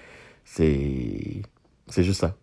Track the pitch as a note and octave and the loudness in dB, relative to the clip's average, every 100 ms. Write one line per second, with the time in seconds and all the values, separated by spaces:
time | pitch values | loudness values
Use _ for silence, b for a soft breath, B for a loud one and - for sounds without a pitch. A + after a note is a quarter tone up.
0 | B B B B - - D#2 C#2 C#2+ C2 | B B B B -10 2 2 4 0 -2
1 | A#1 G1+ - - G#2 _ _ _ - - | -4 -6 -6 -8 -10 _ _ _ -4 0
2 | F2+ G2 E2+ - | 2 2 0 -2